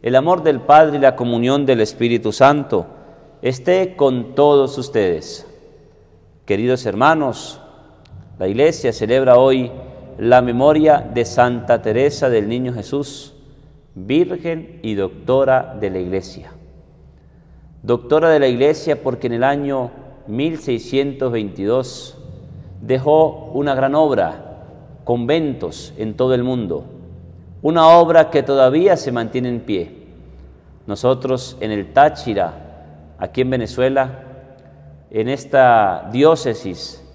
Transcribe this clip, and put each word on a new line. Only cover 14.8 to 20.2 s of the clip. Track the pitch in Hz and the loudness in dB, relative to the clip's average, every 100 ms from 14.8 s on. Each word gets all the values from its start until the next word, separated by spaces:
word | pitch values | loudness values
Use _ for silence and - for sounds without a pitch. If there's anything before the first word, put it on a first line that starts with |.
y | 113 101 | -6 -4
Doctora | 95 - - 131 131 131 - 110 | -4 -6 -2 0 4 2 0 -8
de | 101 | -6
la | 92 | -6
Iglesia. | 90 95 90 - - - - - _ _ - _ _ _ _ - - - | -6 -6 -8 -18 -20 -20 -20 -20 _ _ -20 _ _ _ _ -20 -20 -16
Doctora | - 120 123 151 165 | -4 -4 0 2 4
de | 151 | 4
la | 135 | 2
Iglesia | 120 139 151 165 147 | 2 0 0 -4 -4
porque | 135 123 127 | -4 -6 -6
en | |
el | 117 131 | -2 -2
año | 143 143 135 120 - - - | -2 -4 -6 -6 -12 -20 -20